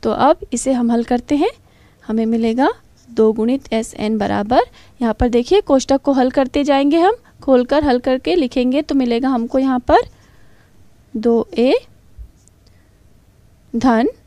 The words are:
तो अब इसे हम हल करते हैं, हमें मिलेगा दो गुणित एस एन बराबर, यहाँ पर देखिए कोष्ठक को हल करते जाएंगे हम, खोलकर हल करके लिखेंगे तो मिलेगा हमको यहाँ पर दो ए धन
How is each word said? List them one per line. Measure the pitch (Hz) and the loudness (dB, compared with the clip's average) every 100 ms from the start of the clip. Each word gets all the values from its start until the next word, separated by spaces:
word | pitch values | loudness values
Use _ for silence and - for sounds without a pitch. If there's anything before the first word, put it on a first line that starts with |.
| 233 | -4
तो | |
अब | 208 269 330 - | 0 2 2 -2
इसे | 240 262 | -6 -2
हम | 254 240 | 0 0
हल | 233 | 0
करते | 233 247 - 294 | 0 -4 0 0
हैं, | 370 - _ _ - _ | 0 -4 _ _ -20 _
हमें | - 226 226 | -6 -2 0
मिलेगा | 226 226 226 294 494 - _ - | 0 0 2 0 -2 -12 _ -12
दो | 233 220 | 2 2
गुणित | 220 220 269 - | 2 -2 -2 -2
एस | 226 226 - | -6 -6 -6
एन | 214 220 | -4 -2
बराबर, | 202 202 208 262 494 - - _ | -2 -2 0 0 0 -6 -20 _
यहाँ | 233 | -4
पर | 214 247 | 0 0
देखिए | 240 247 381 | 0 2 0
कोष्ठक | - 269 - 277 | 2 -2 0 -2
को | - | 0
हल | 269 254 | 0 0
करते | 262 262 285 | 0 -2 -2
जाएंगे | 285 277 285 330 | 0 2 2 2
हम, | 359 480 - _ | 2 0 -8 _
खोलकर | - 254 247 285 | 0 2 2 0
हल | 294 247 | 0 0
करके | 269 262 311 | 0 -2 0
लिखेंगे | 359 254 - 247 269 | -2 0 -2 0 -2
तो | 311 | -2
मिलेगा | 277 247 233 269 | -2 0 -2 -2
हमको | 254 233 262 | -2 -2 -2
यहाँ | 269 254 | 0 -2
पर | - 330 494 - _ - - - _ - - _ _ | 2 2 2 -12 _ -20 -20 -20 _ -20 -20 _ _
दो | 240 233 233 - | -4 0 0 -2
ए | 320 247 453 - - _ - - _ _ _ _ _ _ _ _ _ _ _ _ _ _ | -2 0 0 -2 -20 _ -20 -20 _ _ _ _ _ _ _ _ _ _ _ _ _ _
धन | 233 254 226 277 508 | -2 0 2 0 -4